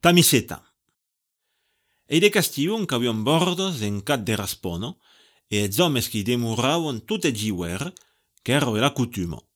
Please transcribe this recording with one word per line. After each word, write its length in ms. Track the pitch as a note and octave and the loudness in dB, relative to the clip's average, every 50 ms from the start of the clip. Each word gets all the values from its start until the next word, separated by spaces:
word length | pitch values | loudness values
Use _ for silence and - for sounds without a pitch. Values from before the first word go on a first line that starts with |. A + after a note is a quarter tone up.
Tamiseta. 600 | - E3+ F3 F3 E3 - - B2 - - D#2+ C#2+ _ _ _ _ _ _ _ _ _ _ _ _ _ _ _ _ _ _ _ _ _ _ _ _ _ _ _ _ _ _ | 6 8 8 8 6 6 4 2 2 0 -12 -14 _ _ _ _ _ _ _ _ _ _ _ _ _ _ _ _ _ _ _ _ _ _ _ _ _ _ _ _ _ _
Ei 120 | C#3 E3 | 2 4
de 100 | F3+ G#3 | 4 4
Castillon 540 | G3+ G#3+ E3+ - - - C#3 F3 G#3+ A3+ G3+ - | 4 4 0 0 -2 -2 -2 -2 0 -2 -2 -2
qu'avion 300 | C3+ A#2+ A#2+ A#2+ A2+ A2 | -2 0 0 0 -2 0
bordos 600 | G#2+ B2 D#3 E3 F3+ F3+ F3+ E3 F#3+ F#3+ F3 B2+ G#2+ | 0 2 2 4 2 2 0 -2 -2 -4 -4 -4 -4
en 160 | G#2 G2+ G2+ | -4 -4 -4
cat 240 | G2 - D3 F3+ G#3 | -2 -2 -2 -2 0
de 80 | D3 | -2
raspono, 640 | A2+ G2+ G2+ F#2+ - - - F#2 E2+ E2+ G#2 C#3 F#3 _ _ _ _ _ _ _ _ _ _ _ | -4 -4 -4 -6 -8 -8 -8 -8 -6 -6 -8 -8 -10 _ _ _ _ _ _ _ _ _ _ _
e 80 | G#2 G#2 G#2 | -2 -2 -2
els 120 | G2 G2 A#2+ | -2 2 2
homes 300 | F3+ E3+ C#3+ B2 G#2+ - | 2 2 2 0 -2 -2
qui 140 | - A2 G2 | -4 -4 -2
demoravan 800 | G#2+ B2 A#2+ A#2 A#2 A2+ A2 A#2 C3 D3+ E3+ E3 D3+ B2+ A2 - | 0 0 0 0 -2 -2 0 0 0 0 0 -2 -4 -6 -8 -6
tute 300 | - A3 G#3 - D#3+ A#2+ | -6 -6 -2 -2 -2 -2
giuer, 560 | G#2 G#2+ A2 G2+ F2 F2+ E2 F2 G2 C#3 F3 - - _ _ _ _ _ _ _ _ | -2 -4 -4 -4 -4 -4 -6 -6 -6 -6 -8 -10 -14 _ _ _ _ _ _ _ _
che 100 | _ - B2 | _ -2 0
ero 200 | D3 D3 B2 A2 | 0 0 0 0
la 180 | G#2+ B2 C#3+ C#3+ | 0 0 0 0
cutumo. 540 | - A#2+ - - F#2+ F2+ E2+ D#2 A#1 _ _ _ | 0 -4 -4 -2 -6 -6 -6 -6 -10 _ _ _